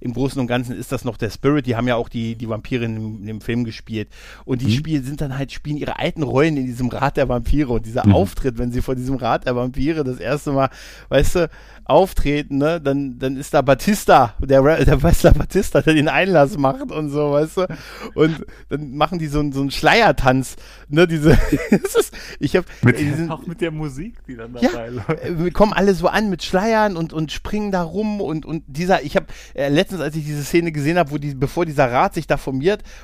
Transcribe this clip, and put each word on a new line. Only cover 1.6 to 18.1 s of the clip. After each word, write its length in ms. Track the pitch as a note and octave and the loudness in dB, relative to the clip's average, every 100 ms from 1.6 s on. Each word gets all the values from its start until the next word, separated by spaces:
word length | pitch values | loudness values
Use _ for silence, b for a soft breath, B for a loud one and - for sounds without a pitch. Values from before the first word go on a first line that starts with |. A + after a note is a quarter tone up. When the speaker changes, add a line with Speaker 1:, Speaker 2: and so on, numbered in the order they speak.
| B2 | 0
Speaker 1:
die 100 | A2+ | -2
haben 100 | B2 | 0
ja 80 | |
auch 140 | A#2 A#2+ | -2 -4
die, 260 | A#2+ A2+ | -6 -6
die 140 | A2+ A2+ | -8 -8
Vampire 320 | A2 - B2+ | -8 -6 -4
in 140 | A#2 | -4
dem, 260 | A2 A2 A2 | -6 -8 -10
in 60 | G#2 | -12
dem 140 | A2 | -10
Film 220 | - A#2 | -6 -4
gespielt 440 | A#2 G#2+ - A2 G#2 B B B - | -4 -8 -10 -8 -8 B B B -6
und 160 | C3 | -4
die 40 | B2+ | 0
Speaker 2:
Mhm. 20 | |
Speaker 1:
spielen, 340 | A#2 D#3+ D#3 | -2 0 -4
sind 160 | B2+ D3 | -4 -6
dann 160 | D3+ C3 | -6 -6
halt, 160 | C#3 | -8
spielen 240 | - D3 D3 | -8 -8 -6
ihre 220 | C#3 - | -6 -4
alten 240 | D#3 E3+ | -4 -2
Rollen 340 | C3+ B2 D#3+ D3 | -2 2 2 2
in 80 | |
diesem 240 | B2+ A#2+ B2 | -4 -4 -4
Rat 300 | A2 C3+ C#3+ | -2 -2 0
der 100 | B2+ | 0
Vampire 460 | B2 A#2 C#3+ C#3+ | 0 2 2 2
und 100 | A#2 | -2
dieser 220 | A2 A#2+ A2 | -2 2 4
Speaker 2:
Mhm. 80 | |
Speaker 1:
Auftritt, 420 | G2+ F#3+ - C3+ A2+ | 4 2 0 -2 -2
wenn 160 | B2 | -2
sie 80 | A#2+ | -2
vor 140 | - | -2
diesem 220 | C3 B2+ C3+ | -2 -2 -2
Rat 280 | A#2+ B2 C3 | 0 -2 -2
der 80 | |
Vampire 480 | B2 B2+ B2 C3+ E3 | -2 -2 -2 -2 0
das 160 | C3 B2+ | -2 -4
erste 340 | F#2 C#3+ - | -4 -4 -2
Mal, 180 | C3+ C3+ B B B B | 0 0 B B B B
weißt 240 | C3+ D3 | 4 4
du, 160 | F3+ E3 B B B | 4 0 B B B
auftreten, 720 | - C#3 F#3 - C#3+ D3 C#3 C#3 | 2 4 4 2 0 0 -2 0
ne, 220 | D3 E3+ | 0 0
dann, 380 | C#3 C#3 C#3 B2 | 0 -2 -4 -4
dann 180 | C3 C3+ | -6 -6
ist 160 | D3 | 0
da 100 | D3+ | 2
Batista, 720 | C3+ C3+ - G#3 - E3 A#2+ - | 4 2 2 0 6 6 6 0
der 260 | C3+ C3+ | 2 4
Ra-, 200 | C3+ D#3 | 6 4
der 180 | C#3 C#3 | 4 6
Wrestler 300 | D#3+ E3+ E3 | 6 6 8
Batista, 500 | D3+ D3 F#3 - D3 | 6 4 -2 2 2
der 100 | C#3 | 4
den 140 | D#3 D3+ | 4 2
Einlass 480 | C#3 F#3+ E3+ C#3+ A#2 | 2 4 4 4 4
macht 340 | C3+ C3 C#3 | -2 -2 -6
und 180 | D3+ D3+ | -6 -4
so, 220 | C#3+ D3 | -2 0
weißt 240 | C#3+ D#3 - | 0 0 -2
du, 80 | F3+ D#3 B B B | -4 -6 B B B